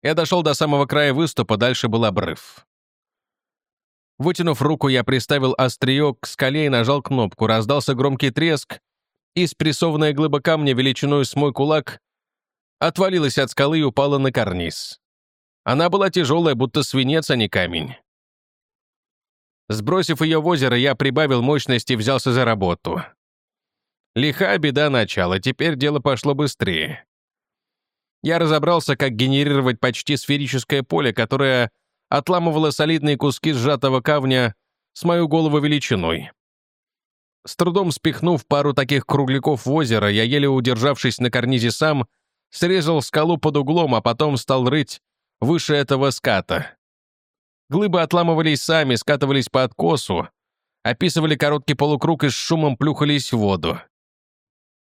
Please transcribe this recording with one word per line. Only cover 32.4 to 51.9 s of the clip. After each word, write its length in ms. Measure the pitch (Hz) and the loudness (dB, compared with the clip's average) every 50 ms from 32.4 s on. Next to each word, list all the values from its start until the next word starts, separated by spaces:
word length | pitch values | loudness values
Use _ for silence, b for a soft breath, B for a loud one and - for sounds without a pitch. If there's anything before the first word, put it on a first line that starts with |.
| 170 170 151 156 160 151 | 0 0 0 0 0 0
солидные 440 | 135 - 151 156 160 156 143 147 143 | 0 0 0 0 0 0 0 0 0
куски 360 | 117 - 143 123 - - 156 | 0 0 -2 -2 -2 -2 -2
сжатого 500 | 151 123 117 143 147 123 - 139 131 127 | -2 0 0 0 0 0 0 0 0 0
камня 520 | 117 - 151 147 131 131 131 127 123 117 110 _ _ _ _ _ _ _ | 0 0 0 0 2 2 2 2 2 0 -2 _ _ _ _ _ _ _
с 120 | _ - - | _ -4 0
мою 240 | 165 170 170 170 151 | 0 2 2 2 2
голову 300 | 156 165 160 156 147 151 | 2 2 2 2 2 2
величиной. 760 | 139 147 151 147 - - 123 98 85 82 82 78 71 - _ _ _ _ _ _ _ _ _ _ _ _ _ _ _ _ _ _ _ _ _ _ _ | 2 2 0 0 0 -2 -2 0 0 -2 -4 -4 -6 -12 _ _ _ _ _ _ _ _ _ _ _ _ _ _ _ _ _ _ _ _ _ _ _
С 100 | - - | -18 -4
трудом 360 | - 170 175 170 196 196 175 | -2 -2 0 0 0 0 -2
спихнув 540 | 139 - - 165 143 - - 175 175 139 - | -4 -2 -2 -4 -2 0 0 0 0 0 0
пару 280 | _ 151 143 143 147 135 | _ 0 0 2 0 0
таких 320 | 147 135 120 143 135 - | 0 0 0 0 -2 0
кругляков 580 | - - 143 139 127 135 139 131 160 147 120 - | 0 0 0 0 0 0 0 0 -2 -2 -2 -2
в 80 | 127 | -2
озеро, 380 | 139 160 151 117 113 107 101 104 | 0 0 0 2 0 2 2 2
я, 140 | 101 107 113 | 2 2 0
еле 240 | 120 139 147 143 139 | 2 0 2 2 2
удержавшись 720 | 135 131 120 127 123 110 117 147 - - - 127 - - | 2 2 0 0 0 2 0 0 0 0 -2 -4 -2 0
на 100 | 127 120 | -4 -2
карнизе 400 | - 123 120 120 135 123 113 120 | 0 0 0 0 0 0 0 0
сам, 360 | 110 - 156 156 151 139 - _ _ _ _ _ _ _ _ _ | 0 0 0 0 0 0 -4 _ _ _ _ _ _ _ _ _
срезал 500 | - - 175 175 185 185 151 156 165 151 | -6 -2 0 0 2 2 2 0 0 0
скалу 380 | 131 - - 156 151 165 175 143 | -2 -2 -2 0 0 2 0 0
под 180 | - 156 139 | 0 0 0
углом, 380 | 147 139 131 160 175 170 139 123 | 0 0 0 0 0 2 2 0
а 80 | 110 | 0
потом 340 | - 120 117 - 156 151 143 | 0 -2 0 0 0 0 0
стал 320 | 120 - - 135 131 123 123 | -4 -2 0 0 0 2 0
рыть 320 | 135 156 139 - - - _ _ _ _ _ _ _ _ | 0 0 -2 -4 -8 -20 _ _ _ _ _ _ _ _
выше 340 | 113 127 170 165 - - 151 | 0 0 0 0 0 0 0
этого 360 | 143 139 - 139 131 135 139 | 0 0 0 0 0 2 0
ската. 640 | 123 - - 135 110 95 90 - 82 80 73 - - _ _ _ _ _ _ _ _ _ _ _ _ _ _ _ _ _ _ _ | -2 -2 -2 0 0 0 0 -2 -4 -4 -4 -8 -16 _ _ _ _ _ _ _ _ _ _ _ _ _ _ _ _ _ _ _
Глыбы 320 | 131 180 208 202 175 175 | -2 0 0 2 2 0
отламывались 600 | 165 151 - 175 170 170 165 156 160 156 151 131 | 0 2 2 2 2 2 2 2 2 0 0 0
сами, 340 | - - 160 160 151 131 123 | 0 0 0 2 2 2 0
скатывались 520 | 110 - - 147 131 143 135 139 139 120 - | 0 2 0 0 0 0 0 0 0 -2 0
по 140 | - 131 | 0 0
откосу, 680 | 131 117 - - 165 165 160 139 - - 95 82 78 - _ _ _ _ _ _ _ _ _ _ | 0 0 -2 -2 0 0 0 0 -2 -4 -4 -4 -4 -8 _ _ _ _ _ _ _ _ _ _
описывали 540 | _ 110 120 - - 175 - 170 156 160 151 | _ -4 -2 0 -2 0 0 0 0 0 0
короткий 380 | 131 147 147 147 147 135 - 143 | 0 0 0 0 -2 -2 -4 -2
полукруг 500 | - 147 147 | 0 0 0